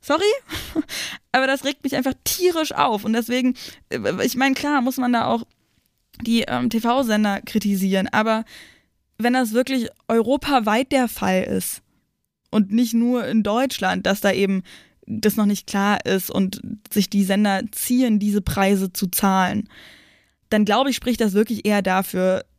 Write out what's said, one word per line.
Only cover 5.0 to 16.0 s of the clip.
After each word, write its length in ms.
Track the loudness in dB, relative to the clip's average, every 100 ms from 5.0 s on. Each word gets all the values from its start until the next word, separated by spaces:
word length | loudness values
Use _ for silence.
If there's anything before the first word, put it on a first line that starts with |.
| 0
da 140 | 0 0
auch 160 | -2 -4 _ _ _ _ _ _ -10
die, 220 | -2 0
ähm, 260 | 0 -2 -2
T-V-Sender 720 | -2 0 0 2 2 0 -2
kritisieren, 680 | -4 -2 0 0 0 0 0
aber 360 | 0 2 0 -4 -14 -20 _ _ _ _ _
wenn 160 | 0
das 200 | 2 2
wirklich 360 | 0 0 0 -2 -8 _
europaweit 840 | 0 2 0 2 0 2 0 2
der 160 | 0 0
Fall 340 | -2 0 0
ist 360 | 0 -4 -4 -10 _ _ _ _ _ _ _
und 220 | 0 2
nicht 220 | 2 0
nur 320 | 2 2 0 0
in 160 | 0
Deutschland, 640 | 2 0 0 -2 -2 0 0
dass 140 | 0
da 120 | 0
eben 300 | 2 0 0 -6 -18 -20 _ -10
das 300 | -2 0 2
noch 100 | 0
nicht 200 | 0 -2
klar 380 | -2 0 0